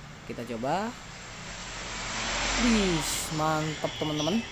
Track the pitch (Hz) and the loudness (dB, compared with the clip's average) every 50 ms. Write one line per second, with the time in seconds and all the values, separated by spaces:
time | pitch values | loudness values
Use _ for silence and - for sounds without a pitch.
0 | - - - - - - 117 117 120 117 120 110 117 135 156 185 214 233 247 - | -16 -16 -16 -14 -12 -10 -8 -8 -6 -6 -4 -2 0 0 0 0 0 -2 -6 -8
1 | - - - - - - - - - - - - - - - - - - - - | -12 -14 -14 -14 -12 -12 -12 -12 -10 -10 -10 -10 -10 -10 -8 -8 -8 -8 -6 -6
2 | - - - - - - - - - - - - 226 247 226 214 196 185 170 156 | -6 -6 -4 -4 -2 -2 0 0 0 2 2 4 6 8 8 8 6 6 4 2
3 | 147 - - - - - 156 156 156 156 156 156 156 156 151 - - 151 - - | 2 0 0 -2 -2 -2 0 2 4 4 4 2 2 0 -2 -2 -2 -2 -2 0
4 | 156 156 151 151 151 160 190 233 226 - | -2 0 0 2 2 2 2 2 0 0